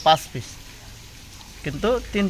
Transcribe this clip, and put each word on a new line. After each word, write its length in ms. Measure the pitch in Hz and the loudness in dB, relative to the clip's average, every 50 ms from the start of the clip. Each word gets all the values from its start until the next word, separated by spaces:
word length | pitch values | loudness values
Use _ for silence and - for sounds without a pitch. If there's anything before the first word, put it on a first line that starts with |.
| - | 8
পাঁচ 140 | 160 160 - - - - | 8 8 8 6 -2 -8
পিস, 160 | 131 107 - - - - - - - - - - - - - - - - - - - - - - - - | -8 -8 -8 -10 -14 -14 -16 -16 -16 -16 -16 -16 -16 -16 -16 -16 -18 -18 -16 -16 -16 -16 -16 -14 -10 -8
কিন্তু 240 | 151 139 143 - 214 254 233 226 - - | -6 -4 0 2 2 2 2 0 -2 0
তিন 140 | 208 202 | 2 2